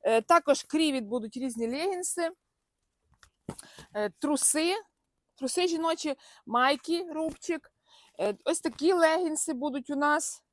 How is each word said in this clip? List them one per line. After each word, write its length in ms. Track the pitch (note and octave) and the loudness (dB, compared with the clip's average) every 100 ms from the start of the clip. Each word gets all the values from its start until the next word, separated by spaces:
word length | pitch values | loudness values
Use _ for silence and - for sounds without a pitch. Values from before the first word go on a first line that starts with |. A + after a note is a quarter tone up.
Е, 200 | - A3+ | 4 2
також 420 | A3 E4+ D#4 C#4 | 6 4 6 0
крівіт 400 | - - D#4 C4+ | 2 0 2 0
будуть 340 | G3+ G3+ G#3+ B3 | -2 -6 -6 -6
різні 300 | C4 A3+ A3+ | -6 -4 -4
легінси, 640 | C4 F4+ F4+ F4+ - E4 F4+ _ _ _ _ _ _ _ _ - _ - - - - - G#3 | -2 -2 -2 -4 -2 -4 -4 _ _ _ _ _ _ _ _ -20 _ -14 -14 -16 -20 -12 -4
е, 140 | G#3 - | -4 -2
труси, 560 | C#4+ C#4+ - D4 E4 G4+ G#4 _ _ _ _ _ | 0 2 2 2 2 0 -6 _ _ _ _ _
труси 320 | C4 - F4+ | -4 0 0
жіночі, 480 | E4 E4 E4 D#4 C4+ - - - | 0 -2 -2 -4 -6 -10 -20 -4
майки, 640 | A#3 B3+ C#4 - E4+ F4 | 2 2 2 -2 -4 -4
рубчик. 600 | D#4 D#4+ - - D#4+ - _ _ - - - | -6 -6 -6 -6 -6 -6 _ _ -20 -20 -4
Е, 160 | G3+ G#3 - | -4 -2 -2
ось 140 | E4 | -2
такі 340 | D#4+ D#4+ D4+ | -2 -2 2
легінси 600 | F#4 D#4+ D#4+ F4 D4+ - | 4 4 4 0 -2 -4
будуть 360 | C4 D4 C4+ B3 | -4 -4 -6 -6
у 60 | C#4+ | -2
нас. 480 | D4 D4 - - _ | 2 2 -2 -10 _